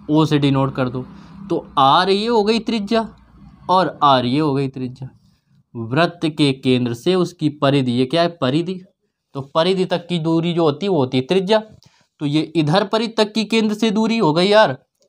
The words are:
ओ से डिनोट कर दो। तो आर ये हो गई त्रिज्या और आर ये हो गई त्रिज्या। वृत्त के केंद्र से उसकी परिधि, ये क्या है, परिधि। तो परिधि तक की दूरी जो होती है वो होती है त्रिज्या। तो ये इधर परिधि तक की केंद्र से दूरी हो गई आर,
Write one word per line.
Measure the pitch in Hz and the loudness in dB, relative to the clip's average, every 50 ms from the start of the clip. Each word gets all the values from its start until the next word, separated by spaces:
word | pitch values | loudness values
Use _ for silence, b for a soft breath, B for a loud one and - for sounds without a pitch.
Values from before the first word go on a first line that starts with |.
| - - | -6 0
ओ | 151 156 156 | 2 2 4
से | 151 156 147 | 4 2 2
डिनोट | 139 143 135 135 135 131 - | 2 2 2 2 0 -2 -2
कर | 139 131 127 | -2 -4 -4
दो। | 120 127 127 - B B B B B B B - | -4 -8 -10 -12 B B B B B B B -6
तो | 170 160 - - - 147 | -6 -6 -6 -4 0 2
आर | 135 135 143 165 185 190 | 4 4 4 4 4 2
ये | 196 202 214 233 | 0 0 0 0
हो | 240 220 208 | 0 0 2
गई | 202 226 226 | 2 0 -2
त्रिज्या | 226 - 220 226 202 196 233 220 220 - - - - _ _ - - - - - - - | -2 -4 -4 -4 -4 -2 -2 -2 -2 -4 -10 -20 -20 _ _ -20 -20 -20 -20 -14 -4 0
और | 180 185 180 151 - - 147 | 2 2 2 0 -2 0 2
आर | 143 135 127 120 | 4 4 4 2
ये | 123 123 147 | 0 0 0
हो | 156 151 135 | 0 0 0
गई | 139 139 131 | -2 -2 -4
त्रिज्या। | - 131 127 123 127 - 131 127 - _ _ _ _ _ _ _ _ _ _ _ - | -6 -8 -10 -10 -10 -12 -16 -18 -18 _ _ _ _ _ _ _ _ _ _ _ -12
वृत्त | 120 113 113 123 151 170 170 170 - - 160 | -12 -8 -4 0 0 0 0 -2 -4 -6 -4
के | 151 - 151 143 127 | -2 0 0 0 0
केंद्र | 131 - 131 127 123 123 120 117 | 0 0 0 0 2 0 -2 -4
से | 117 - 175 185 | -4 -2 -2 0
उसकी | 185 175 175 - - 156 147 | 0 0 -2 -4 -4 -4 -4
परिधि, | 143 - - 139 139 143 131 123 | -4 0 0 0 2 2 0 0
ये | 117 120 131 | 0 0 0
क्या | 127 - 165 | 0 0 0
है, | 170 170 | 0 0
परिधि। | 170 - 143 127 135 156 170 170 190 185 185 _ _ _ _ _ _ _ _ _ - | -2 -4 -4 -2 -2 -2 -2 -4 -8 -10 -12 _ _ _ _ _ _ _ _ _ -14
तो | 139 135 - | -12 -12 -6
परिधि | - 160 165 180 190 180 185 | -2 0 0 0 0 0 0
तक | 180 185 170 170 - | -2 -2 -4 -4 -4
की | 175 170 | -4 -4
दूरी | 156 160 165 165 165 175 170 | -2 0 0 0 0 -2 0
जो | 170 170 | 0 2
होती | 156 139 147 170 | 0 0 0 -2
है | 202 | -2
वो | 190 156 | 0 0
होती | 131 120 135 131 | 0 0 0 -2
है | 127 | 0
त्रिज्या। | - 180 190 190 180 220 220 214 - - - b b b b b b _ - | 0 0 0 0 2 0 0 0 -2 -18 -20 b b b b b b _ -8
तो | 160 | -6
ये | 143 143 156 156 - - | -2 -2 -2 -2 -2 -2
इधर | 170 156 147 156 196 214 | -2 0 2 2 0 0
परिधि | 202 - 220 233 220 226 | 0 -2 -2 -2 -2 -2
तक | - 214 208 - | -2 -2 -2 0
की | 220 214 | -4 -4
केंद्र | 214 220 226 220 220 208 | -2 0 0 0 0 -2
से | 208 233 226 | 0 -2 0
दूरी | 196 214 220 220 226 226 | 0 0 -2 0 0 0
हो | 208 156 147 | 0 0 2
गई | 165 180 202 202 | 2 2 4 4
आर, | 214 220 147 127 - _ _ _ _ _ | 4 4 4 0 -6 _ _ _ _ _